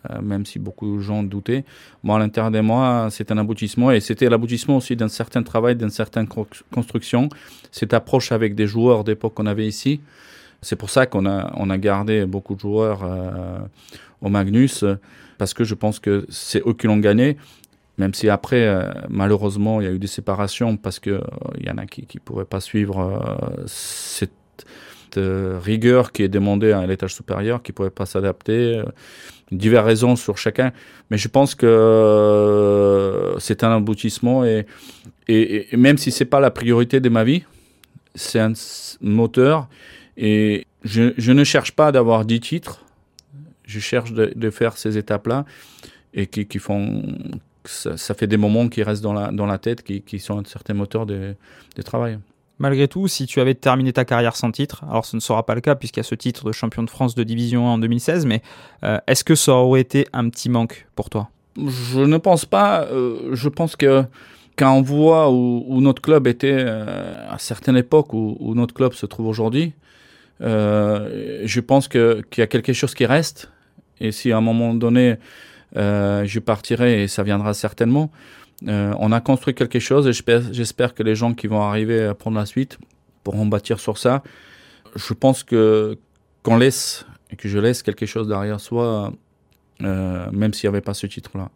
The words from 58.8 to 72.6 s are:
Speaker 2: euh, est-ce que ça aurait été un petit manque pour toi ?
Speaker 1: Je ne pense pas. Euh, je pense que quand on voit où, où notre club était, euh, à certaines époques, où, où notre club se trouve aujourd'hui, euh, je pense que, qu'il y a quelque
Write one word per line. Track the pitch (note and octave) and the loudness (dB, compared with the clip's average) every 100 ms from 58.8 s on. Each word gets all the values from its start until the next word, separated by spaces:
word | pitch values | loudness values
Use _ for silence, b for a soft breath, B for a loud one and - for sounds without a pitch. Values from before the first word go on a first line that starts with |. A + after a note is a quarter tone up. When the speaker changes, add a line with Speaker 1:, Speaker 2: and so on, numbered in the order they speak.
Speaker 2:
euh, | G2+ G#2+ | -2 -2
est-ce | - C3+ | 0 0
que | - | 4
ça | D#3+ - | 2 6
aurait | B2+ B2+ C3 | 4 6 4
été | B2+ C#3 - | 2 0 0
un | B2 A#2+ | -2 -4
petit | - B2 | -4 -2
manque | A#2+ A#2 - _ | 0 -2 -6 _
pour | - - | -10 -6
toi ? | G#2+ G#2 _ _ - | -6 -8 _ _ -8
Speaker 1:
Je | C#3+ B2+ A#2+ C3 | -8 -6 -4 2
ne | C#3+ D#3+ | 4 4
pense | F#3+ E3+ | 4 2
pas. | - G3 G3+ F#3 | 2 2 2 2
Euh, | D3 C3 B2 A2+ B2+ | 0 -2 -2 -4 -6
je | B2+ C#3+ | -4 -4
pense | C#3+ E3 | -2 -6
que | - C#3 C3+ B2+ B B B B | 2 4 4 2 B B B B
quand | - C3+ | 2 4
on | C3+ | 4
voit | C3 D3 D#3 D#3+ D3+ | 4 4 6 6 4
où, | B2+ B2 A#2+ B2+ | 4 2 -2 -2
où | B2+ | 2
notre | C#3 C3 | 2 2
club | - D#3 | 4 4
était, | B2+ A#2+ C3+ C3+ | 4 2 0 2
euh, | B2+ A2 G#2 F#2 F2+ - G#1 | 0 -4 -6 -8 -10 -12 -12
à | G1+ | -12
certaines | - A#2 - | -10 -4 2
époques, | B2+ B2 D#3 D3 | 2 4 2 2
où, | A2 G#2+ - | -4 -4 -6
où | A2+ | -4
notre | A2+ A#2+ | -2 -2
club | - C3 | 0 -2
se | - | -2
trouve | G2+ - A2+ | -12 -6 -6
aujourd'hui, | A2 A2+ B2+ E3 - b b b b b _ | -2 -2 0 -2 -6 b b b b b _
euh, | A#2 G#2+ G#2 G#2 G#2 G#2 G#2+ G#2 A2 A2 | -2 0 2 2 2 -2 -4 -10 -10 -8
je | G#2+ B2 | -4 -4
pense | A#2+ C3+ C3 | 2 2 4
que, | B2+ A#2 A2 - | 4 4 2 -2
qu'il | - | -2
y | |
a | A2 | 0
quelque | A#2 | 0